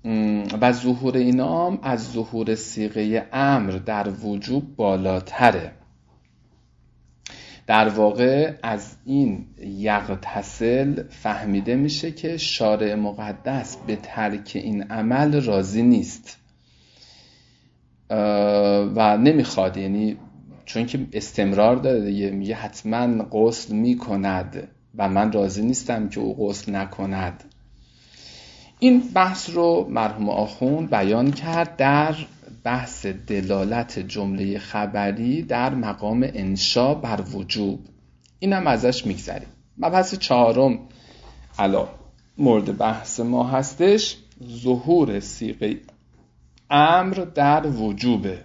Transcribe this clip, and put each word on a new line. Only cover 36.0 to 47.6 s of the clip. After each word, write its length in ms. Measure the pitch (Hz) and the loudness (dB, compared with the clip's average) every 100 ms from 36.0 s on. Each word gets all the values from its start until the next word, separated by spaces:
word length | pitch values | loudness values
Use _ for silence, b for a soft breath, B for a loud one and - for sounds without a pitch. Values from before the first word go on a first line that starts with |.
| 104 117 131 | -2 0 -2
انشا 600 | 107 95 95 - 123 127 | -2 -4 -2 0 2 2
بر 260 | 151 117 104 92 | 0 -2 -4 -4
وجوب. 460 | 98 92 110 101 - - _ _ _ _ _ | -8 -6 -2 -2 -4 -12 _ _ _ _ _
اینم 280 | 196 196 165 | 0 2 2
ازش 400 | 113 123 127 107 | 4 2 0 -4
می‌گذریم. 420 | 92 - 92 - - _ - | -6 -8 -12 -14 -20 _ -4
مبحث 360 | 165 185 180 | 2 2 2
چهارم 640 | 190 - 123 117 127 135 113 - B B B B B B - | -4 0 4 6 6 2 2 -8 B B B B B B -2
الان 300 | 98 98 - - - _ _ - | 2 2 -2 -10 -20 _ _ 0
مورد 400 | 135 110 98 98 | 4 4 2 -2
بحث 420 | 113 113 - - | -2 -2 -8 -6
ما 240 | 117 123 123 | -2 0 0
هستش، 680 | 135 139 - 180 214 - - - - | -2 -4 0 4 4 0 -8 -20 -20
ظهور 760 | 123 117 123 123 127 175 135 101 | -16 -4 0 0 4 4 4 0
صیغه 560 | 101 - 110 110 107 - - _ _ _ _ _ _ _ _ | -8 -8 -8 -4 -4 -4 -10 _ _ _ _ _ _ _ _
امر 440 | 143 151 175 185 | 4 6 6 2
در 520 | 190 175 151 143 151 | -4 -4 2 4 4